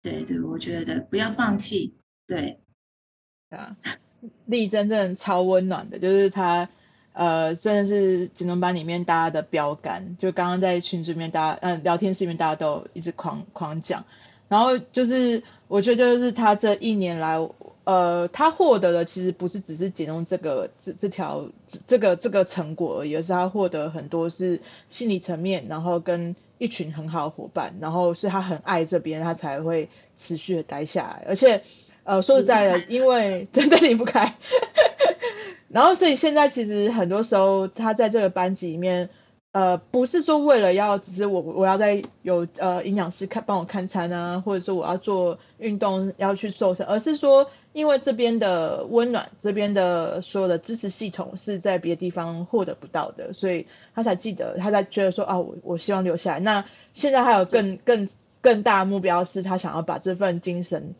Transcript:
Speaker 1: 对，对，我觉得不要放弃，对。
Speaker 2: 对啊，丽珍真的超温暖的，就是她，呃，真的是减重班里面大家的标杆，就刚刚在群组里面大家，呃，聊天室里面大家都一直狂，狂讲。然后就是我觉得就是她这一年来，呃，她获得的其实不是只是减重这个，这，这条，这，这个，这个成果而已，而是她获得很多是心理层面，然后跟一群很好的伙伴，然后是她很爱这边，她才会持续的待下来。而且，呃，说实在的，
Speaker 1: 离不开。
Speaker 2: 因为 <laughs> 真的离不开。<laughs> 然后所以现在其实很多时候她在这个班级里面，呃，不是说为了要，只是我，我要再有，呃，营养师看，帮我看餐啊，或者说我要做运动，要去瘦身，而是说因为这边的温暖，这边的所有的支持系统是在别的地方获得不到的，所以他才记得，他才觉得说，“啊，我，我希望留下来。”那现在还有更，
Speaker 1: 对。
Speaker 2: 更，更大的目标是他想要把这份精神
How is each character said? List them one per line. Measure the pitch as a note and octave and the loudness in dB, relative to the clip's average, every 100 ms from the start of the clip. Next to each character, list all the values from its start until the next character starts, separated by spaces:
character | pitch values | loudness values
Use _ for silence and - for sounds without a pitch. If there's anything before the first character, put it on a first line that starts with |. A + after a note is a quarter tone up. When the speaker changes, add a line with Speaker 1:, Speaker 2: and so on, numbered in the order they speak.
Speaker 1:
对， | F3+ D#3 | -8 -10
对， | D#2+ D3 | -6 -6
我 | D#3+ E3 | -6 -8
觉 | F3 E3+ D#3+ | -8 -8 -6
得 | D#3+ | -6
不 | - G3+ | -4 -4
要 | A3+ | -4
放 | G#3+ A#3 G3+ | -2 -2 0
弃， | - G3+ C3+ _ _ _ _ | -2 -4 -6 _ _ _ _
对。 | F3+ C#3+ - _ _ _ _ _ _ _ _ _ | -6 -6 -10 _ _ _ _ _ _ _ _ _
Speaker 2:
对 | - | -16
啊， | - G#3+ - - _ _ A#3 _ - | -16 -14 -12 -12 _ _ -20 _ -4
丽 | A#3+ G#3 | -2 0
珍 | G#3+ G#3 | 0 0
真 | G#3+ F#3+ | 0 -2
的 | F3+ | -4
超 | - F3+ | -2 0
温 | F#3 F#3 F#3 | 4 2 2
暖 | F3 - | -4 -8
的， | - | -4
就 | F#3 | 2
是 | G3 G3 | 4 4
她， | G3 F3+ F3 F3 _ _ _ _ | 2 0 0 -2 _ _ _ _
呃， | - E3+ E3 D#3+ F3 | -2 0 2 0 -2
真 | A3 G#3 | 0 2
的 | G3 | 2
是 | G3+ F#3+ F#3 F3 | 2 2 2 -2
减 | - F3 | -6 -4
重 | F3 | 0
班 | F3+ | 0
里 | F3+ D#3+ | -2 -4
面 | F3 | -4
大 | F3 E3 | 0 0
家 | E3 | 2
的 | D#3 | -2
标 | D3+ D#3+ D3 D3+ | -2 -2 -2 -4
杆， | D#3 G#2 F#3 F3 | -8 -8 -10 -4
就 | F#3+ | -4
刚 | F#3 F3 | 0 -2
刚 | F3+ | 0
在 | F#3 F3 | 0 0
群 | F3 F3+ | -2 -6
组 | E3 | -6
里 | D#3+ | -6
面 | E3 | -4
大 | E3 D#3 - | -2 -2 -2
家， | |
呃， | F3+ E3+ | -4 -2
聊 | E3 E3+ | 0 0
天 | G3 | 0
室 | F#3 | -2
里 | F3+ | -4
面 | E3 | -2
大 | D#3+ | -2
家 | D#3 | -2
都 | D#3 D3 - | -2 -4 -8
一 | - | -12
直 | E3 | -10
狂， | - E3 D3 E3 | -8 -8 -10 -12
狂 | - D#3+ D#3 | -12 -10 -8
讲。 | - - - - - _ _ | -8 -8 -10 -20 -20 _ _
然 | G#3 | 2
后 | B3 B3+ | 4 2
就 | B3+ - B3 | -2 -2 0
是 | B3+ B3 A#3 - _ _ | 2 2 0 -4 _ _
我 | G3+ | 0
觉 | G3+ A#3 | 2 4
得 | B3 B3 | 4 4
就 | |
是 | B3 | 2
她 | A#3+ A3 G#3 | 2 2 4
这 | G#3+ G3+ | 2 2
一 | A3+ | 0
年 | G#3 F#3 E3+ | 0 -2 -2
来， | D#3+ D#3+ E3 - - _ | -2 -2 -4 -8 -20 _
呃， | - F#3 F3 F3 F3 | 2 2 4 0 -4
她 | - D#4 | 0 0
获 | D#4+ F4 A3 | 4 4 6
得 | F3+ | 4
的 | E3+ E3+ | 2 -2
其 | F#3+ | -2
实 | F#3 | -4
不 | F3+ F3+ | -2 -6
是 | G3 | -6
只 | F#3+ D#3 | -10 -6
是 | F#3 | -6
减 | - D3+ | -4 -6
重 | D#3+ | -6
这 | E3 F3+ | -4 -4
个， | D#3 C3 - _ | -2 -4 -4 _
这， | - | -14
这 | - G3+ | -6 -6
条， | F#3+ D#3 D3 C#3+ - _ | -4 -6 -6 -10 -18 _
这， | - - | -20 0
这 | - | 2
个， | G3+ F3 | 4 2
这 | A#3+ | 2
个 | G3+ F#3 | 2 0
成 | - D#3 D#3+ | -2 -6 -4
果 | E3+ - | -4 -4
而 | D3 | -4
已， | D#3 | -4
而 | |
是 | E3 | -2
她 | F3+ F#3 | 0 0
获 | G3+ F#3 | 0 -2
得 | E3 D3+ | -2 -6
很 | D#3+ C#3+ | -8 -6
多 | E3+ E3 | -4 -4
是 | E3 F#3 E3+ - - _ | -2 -4 -4 -6 -20 _
心 | - A#3+ | -6 -2
理 | F#3+ | -2
层 | F3+ D#3+ | -4 -6
面， | F3+ F#3 B2 | -2 -4 -4
然 | D#3 | -6
后 | E3+ E3+ | -2 -2
跟 | E3+ F3 E3+ F3+ _ _ | 0 -4 -4 -8 _ _
一 | A#3+ | -6
群 | - D#3 | -6 -8
很 | D#3 D#3+ | -8 -6
好 | E3 D3 | -4 -6
的 | |
伙 | - - | -8 -8
伴， | - A#2+ F3+ | -6 -6 -8
然 | D#3 | -4
后 | E3+ F3+ | 2 2
是 | E3+ G3 | 0 -2
她 | F#3+ | -2
很 | F#3 D#3 | -4 -6
爱 | - F3+ E3 | -2 -2 0
这 | F3 | -2
边， | D#3+ D#3 | -2 -6
她 | E3 | -4
才 | E3 D3+ C#3 | -4 -6 -4
会 | D#3+ E3 D3+ - _ _ | -2 -2 -4 -12 _ _
持 | - E3 | -8 -6
续 | - F3 | -4 -4
的 | |
待 | D#3+ C#3+ D3+ | -4 -8 -4
下 | F3+ C3 | -4 -6
来。 | - - | -10 -6
而 | F#3+ | 4
且， | C4 G#3 - - _ _ | 6 6 -2 -20 _ _
呃， | - G3 | -2 0
说 | F#3 C4+ | 4 4
实 | |
在 | G3 A3+ G3+ | 6 4 4
的， | F3+ | 2
Speaker 1:
离 | |
不 | F3+ | 0
开。 | |
Speaker 2:
因 | A#3+ C4 | 2 4
为 | B3 G#3 F#3 G3 | 4 2 -2 0
<laughs> | |
真 | B3+ D4 | 2 6
的 | E4 | 8
离 | D#4 A#3 | 6 4
不 | A#3 | 2
开。 | A3+ A3 - - B4+ A#4 - B4 - | 2 2 -2 -2 0 2 4 4 6
<laughs> | C#5 - A#4+ G#4 G#4 F4+ _ | 2 2 -6 -8 -14 -16 _
然 | A3 | 6
后 | D#4 F4+ | 6 8
所 | F4 | 4
以 | C4 | 4
现 | D#4+ D4 | 4 4
在 | C#4+ | 4
其 | C#4 G#3+ | 2 -2
实 | G#3 G#3 | 0 0
很 | A#3 F3 | 2 0
多 | G3 | 0
时 | A3+ G3+ | 2 4
候 | F#3+ G3 F#3+ | 4 4 0
她 | - A3+ A3 | -2 -2 2
在 | A3 | 2
这 | A3+ | 4
个 | G3 | 0
班 | F#3 F#3 | 0 -2
级 | F#3+ F3+ | -2 -6
里 | D#3+ | -2
面， | F#3 F3+ F3+ - _ _ _ | 0 0 -2 -10 _ _ _
呃， | G3 F#3 F3+ | 2 2 2
不 | - B3 B3+ | 0 0 2
是 | F4+ | 0
说 | D#4 D4+ | 2 2
为 | D4 B3+ | 6 6
了 | G3 | 6
要， | F#3 G#3 G3+ | 4 2 0
只 | G3 | -2
是 | F#3 G3+ | -4 -2
我， | F#3+ | -2
我 | D#3 F3 F#3+ | -4 0 2
要 | G3 | 4
再 | G#3 G3+ G3+ _ | 2 2 -4 _
有， | - F3 E3+ - | -2 -2 -2 -4
呃， | F#3 F3+ - | -2 -2 -2
营 | G3+ | -2
养 | F3 | -2
师 | - F#3+ | -6 -8
看， | A3+ G#3+ | -8 -2
帮 | G3 | -4
我 | F3 | -2
看 | G3+ F#3 | -6 -4
餐 | G3 E3+ | -4 -4
啊， | F3 F3 F3+ F#3 | -4 -4 -4 -4
或 | |
者 | F#3+ | -4
说 | F3+ F#3+ | -2 -4
我 | - | -2
要 | F3+ | -4
做 | - F#3+ F3+ D#3+ _ _ | -2 0 0 -2 _ _
运 | A3 G#3 | -6 -2
动， | G#3 F#3+ F#3+ - | 0 0 -4 -2
要 | G3 G3 | -2 -2
去 | G#3 | -6
瘦 | F#3+ G3 F3+ | 0 0 0
身， | - | -2
而 | G#3+ | -2
是 | A3+ D4+ | 0 0
说 | C#4+ C4+ C#4 - _ | 6 6 4 -4 _
因 | D4+ D4+ | -2 2
为 | C#4 | 2
这 | C#4 | 2
边 | A3+ A#3 A#3 | 0 2 2
的 | G#3+ F3 D#3+ - - | 2 0 0 -4 0
温 | A#3 A#3+ | 0 2
暖， | A#3 - - | -2 -6 -6
这 | G#3 | -4
边 | G3+ G3+ | -2 0
的 | G3+ F3+ F3 E3 F3 | 2 2 2 -2 -4
所 | F#3 G3+ | -4 -2
有 | F#3 | 0
的 | E3+ | 0
支 | - A#3 | -2 -8
持 | G3+ | -6
系 | - G#3+ | -6 -8
统 | F3+ F3+ F#3 | -8 -10 -10
是 | - G3 | -8 -4
在 | G3 F3+ | -2 -2
别 | E3 E3+ | -2 -4
的 | |
地 | F3+ | -4
方 | F3 E3+ E3 F3 | -6 -6 -8 -4
获 | A#3 F#3 | -2 -2
得 | C#3+ | -8
不 | - | -8
到 | D#3+ - | -6 -6
的， | - - | -8 -14
所 | G3 F#3+ | -4 -2
以 | F3 - - - - | -2 -6 -18 -14 -4
他 | |
才 | A3+ F#3 | -2 -2
记 | A3 | -4
得， | F#3+ A#1 - | -6 -6 -4
他 | F#3+ | 0
才 | G#3 | 0
觉 | G3 - | 0 0
得 | F#3+ | 0
说 | F3+ G3+ | 0 -2
，“啊， | F#3 | -2
我， | - - | -4 -10
我 | G3 E3+ | -8 -6
希 | - | -2
望 | G3 | -2
留 | F#3 E3+ | 0 -2
下 | F#3+ | -2
来。” | D3+ | -2
那 | G3 G#3 G3 - _ | 0 0 -2 -16 _
现 | - C#4+ | -4 2
在 | C4 | 4
还 | B3 | 6
有 | G#3 F#3 | 4 6
更， | A#3+ G3 F#3 | 2 2 -2
Speaker 1:
对。 | |
Speaker 2:
更， | - A#3 G3 - _ _ | 0 2 0 -8 _ _
更 | B3+ A3 | 4 6
大 | A3 G3+ | 4 2
的 | F#3+ | 2
目 | G3 | 0
标 | F#3 F3 | 2 0
是 | F3+ G3 | 0 -4
他 | F#3+ F3+ | -4 -4
想 | E3+ | -4
要 | D3+ | -6
把 | E3 D#3+ | -4 -4
这 | F#3 F3+ | -4 -2
份 | G3 F3 | -2 -2
精 | F3+ F3 | -4 -6
神 | F3 D#3 D3 | -4 -6 -8